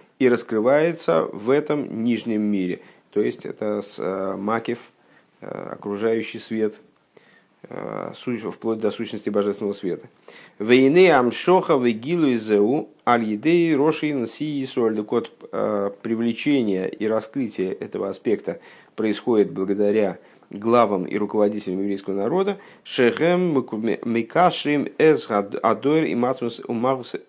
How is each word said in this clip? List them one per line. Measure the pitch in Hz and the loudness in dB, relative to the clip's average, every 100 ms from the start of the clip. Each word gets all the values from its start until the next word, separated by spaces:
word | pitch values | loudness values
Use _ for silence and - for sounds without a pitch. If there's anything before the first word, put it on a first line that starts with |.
| _ - | _ 0
и | 127 | 2
раскрывается | 120 - 110 113 143 165 160 - 165 - | 2 0 0 4 4 2 -2 0 0 0
в | 98 107 | -4 0
этом | 143 151 147 - 113 | 0 2 -2 -4 -2
нижнем | 117 110 117 107 | 0 0 -2 -2
мире. | 104 101 90 87 - - _ | 0 0 -2 -4 -10 -20 _
То | 104 | -2
есть | 120 120 | -2 -2
это | - - 107 104 | -10 -8 -4 -4
с-, | 101 - | -6 -8
э, | 92 95 98 95 | -6 -4 -6 -4
макев, | 101 113 120 110 - _ _ _ _ - | -2 -2 -2 -8 -10 _ _ _ _ -20
э, | - - 50 | -14 -12 -12
окружающий | - 101 101 113 113 113 113 | -10 -8 -2 0 0 -4 -10
свет, | - 110 107 - _ _ _ _ _ _ _ _ | -6 -2 -2 -4 _ _ _ _ _ _ _ _
э, | - - - 52 50 | -16 -12 -8 -8 -10
су-, | - - 117 107 | -10 -8 -6 -6
вплоть | - 113 110 | -6 -4 -2
до | 107 | -2
сущности | 101 110 104 - | -2 -8 -6 -4
божественного | 104 101 101 104 | 0 0 -2 -4
света. | 98 92 80 - _ - - - - | -4 -4 -6 -10 _ -20 -20 -18 -4
«Вейны | 107 127 135 170 185 | 4 6 8 8 8
амшоха | 143 120 - - 185 - 143 | 6 4 0 4 4 4 2
вегилу | 123 110 131 175 147 | 2 0 -2 2 2
изеу | 120 107 104 104 147 - _ | 2 2 4 4 0 -4 _
аль-едей | - 120 110 107 147 175 165 | 0 2 2 -2 2 4 4
роши | 143 151 151 151 | 2 2 2 -2
нси | 139 113 - | -2 -4 -6
Йисроэль». | 156 143 131 131 113 107 | -6 -4 -4 0 0 0
Так | 107 | -2
вот, | 120 113 - - | -2 -2 -10 -10
э, | 104 104 104 101 101 | -4 -2 0 -2 -4
привлечение | 113 113 117 113 151 143 110 92 95 | -4 -2 -2 -2 0 2 2 0 -2
и | - 107 | -4 -2
раскрытие | 110 110 139 117 - 92 | -2 -2 -6 -6 -4 -4
этого | - 104 101 95 | -4 -8 -6 -6
аспекта | 95 120 101 - - - - - | -4 -2 -2 -2 -10 -12 -20 -16
происходит | - 110 101 - 110 92 | -4 -2 -2 2 2 2
благодаря | 80 95 101 101 107 98 87 - _ - | 0 -2 0 2 2 0 -2 -14 _ -16
главам | 101 113 120 110 98 | -6 2 4 4 2
и | 92 104 | -2 -4
руководителям | 104 107 104 107 98 92 | -2 0 0 0 -6 -4
еврейского | 101 98 101 | -4 -6 -6
народа. | 98 104 180 196 190 - - | -4 -2 0 -2 -4 -10 -20
«Шехем | - - 123 117 160 175 180 139 123 110 113 - | -8 2 2 2 2 2 2 0 -2 -4 -2 -2
микашрим | 120 117 - 160 180 175 147 147 - - | -2 -2 0 2 2 2 0 0 0 2
эс | 156 135 - | 4 4 2
ад-, | 104 101 - | -2 -2 -2
адойр | 113 107 131 156 | 0 2 2 2
и | 147 | 2
мацмус | 120 123 123 117 - | 0 -2 -2 -6 -8
умахус | - 117 123 131 117 - | -6 -2 0 -2 -4 -12